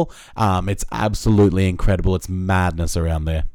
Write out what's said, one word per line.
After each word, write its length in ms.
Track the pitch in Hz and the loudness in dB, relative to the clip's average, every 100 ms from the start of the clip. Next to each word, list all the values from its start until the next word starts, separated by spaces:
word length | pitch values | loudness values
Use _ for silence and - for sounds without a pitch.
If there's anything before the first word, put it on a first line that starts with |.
| 165 - - - | 0 -6 -18 -2
Um, 320 | 110 92 95 | 0 0 -2
it's 160 | 98 - | -4 -6
absolutely 800 | - 107 104 110 104 101 90 95 | -4 -2 -2 2 4 4 4 0
incredible. 460 | 90 - 95 87 | 2 2 2 0
It's 140 | 92 - | -2 -4
madness 680 | 92 92 95 90 82 82 - | -6 -2 0 0 -2 -2 -2
around 300 | 82 80 78 | -2 -2 -2
there. 180 | 80 - | -2 -4